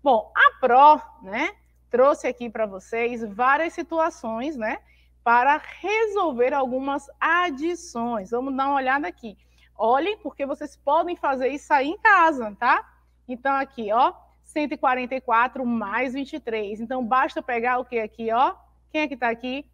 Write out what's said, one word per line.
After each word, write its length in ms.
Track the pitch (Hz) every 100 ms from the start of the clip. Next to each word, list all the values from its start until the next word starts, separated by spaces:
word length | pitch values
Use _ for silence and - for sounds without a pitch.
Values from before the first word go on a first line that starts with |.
Bom, 280 | 285 226 - -
a 240 | 539 -
Pró, 400 | 254 247 294 302 - -
né, 280 | 190 220 339 415 _ _ _
trouxe 380 | 240 269 294 269
aqui 240 | 247 240
pra 160 | 220 214
vocês 580 | 190 - 233 240 240
várias 480 | 226 196 247 294 330
situações, 800 | - 339 330 320 - 240 226 269
né, 240 | 285 214 339 _ _ _ _
para 360 | - 240 254 302 - -
resolver 720 | 349 427 453 403 339 233 247
algumas 540 | 285 254 254 269 277 - _
adições. 1120 | 285 339 359 262 320 349 - 240 240 226 190
Vamos 240 | 233 269
dar 120 | 262 269
uma 100 | 285
olhada 320 | 262 277 349
aqui. 280 | - 226 190 _ _ _
Olhem, 440 | - 220 262 339 415
porque 260 | 294 -
vocês 320 | 277 285 294 _
podem 400 | - 311 339 349
fazer 320 | 311 262 254
isso 240 | 285 -
aí 160 | 294 277
em 100 | 392
casa, 560 | 453 381 330 277 220 202
tá? 260 | 240 330 - _ _ _ -
Então, 300 | 247 269 269
aqui, 340 | 277 - 208
ó, 200 | 220 302 349 _ _
cento 280 | _ 311 294
e 40 | 302
quarenta 400 | 285 254 247 262
e 40 |
quatro 460 | 254 226 247 240 247
mais 480 | 233 202 220 262
vinte 200 | 262 269
e 60 | 302
três. 400 | - 220 202 214
Então, 240 | 226 262
basta 360 | 226 262 311 320
eu 20 |
pegar 360 | - 240 240 247
o 60 |
quê 140 | 247 233
aqui, 340 | 214 - 226
ó? 220 | 226 294 381 _ _ _
Quem 120 | 311
é 80 | 302
que 80 | 254
tá 120 | 240
aqui? 380 | 233 254 269 -